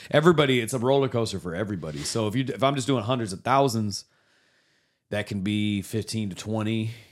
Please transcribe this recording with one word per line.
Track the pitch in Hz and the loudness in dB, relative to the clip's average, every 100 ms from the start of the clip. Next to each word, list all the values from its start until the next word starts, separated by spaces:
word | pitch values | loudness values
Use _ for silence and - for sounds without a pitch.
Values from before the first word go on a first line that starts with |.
| - | 2
everybody, | 147 160 156 139 127 | 6 6 6 4 4
it's | 113 | 0
a | 131 | 0
roller | 120 139 135 | 2 4 2
coaster | 120 110 98 | 0 -2 -4
for | 87 85 | -6 -4
everybody. | 104 98 80 73 | -4 -4 -6 -8
So | 73 117 107 | -4 -2 0
if | 117 | -2
you, | 131 | -2
if | 104 | 0
I'm | 135 135 | 0 0
just | 120 | 0
doing | 131 | 0
hundreds | 107 131 110 | 0 -2 -2
of | 92 | -6
thousands, | 120 135 139 113 104 98 - _ _ _ _ _ _ _ _ _ - | 0 2 4 0 -4 -6 -12 _ _ _ _ _ _ _ _ _ -8
that | 101 104 | -6 -4
can | 101 | -4
be | 95 107 104 101 | -2 0 0 -2
fifteen | 90 110 - 113 104 | -2 -6 -4 -4 -4
to | 87 | -6
twenty | - 110 107 113 110 113 - | -6 -4 -2 -2 -4 -8 -20